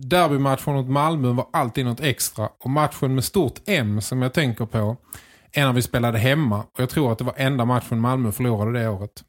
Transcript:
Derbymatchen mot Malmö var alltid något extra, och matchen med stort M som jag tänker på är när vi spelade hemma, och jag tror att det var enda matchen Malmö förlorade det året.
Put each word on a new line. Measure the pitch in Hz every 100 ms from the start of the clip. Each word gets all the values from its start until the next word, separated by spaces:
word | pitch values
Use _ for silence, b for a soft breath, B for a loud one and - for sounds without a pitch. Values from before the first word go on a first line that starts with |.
Derbymatchen | 131 180 165 143 139 135 -
mot | 139 127
Malmö | 139 156 165 123
var | 123 -
alltid | 165 123 139
något | 123 117
extra, | 147 - - - 110 -
och | 127
matchen | 147 147 - 135
med | 131
stort | 127 202 143 - -
M | 185 107 104
som | - 131
jag | 127
tänker | - 139 110 117
på | 113 104 123 B B B B B
är | 147 139
när |
vi | 123
spelade | 117 127 117 113
hemma, | 127 147 135 104
och | - -
jag | 127
tror | - 131
att | 113
det |
var | 123 -
enda | 135 139
matchen | 117 123 - 117
Malmö | 120 131 117
förlorade | - 123 107 107 120
det | 113
året. | 95 104 -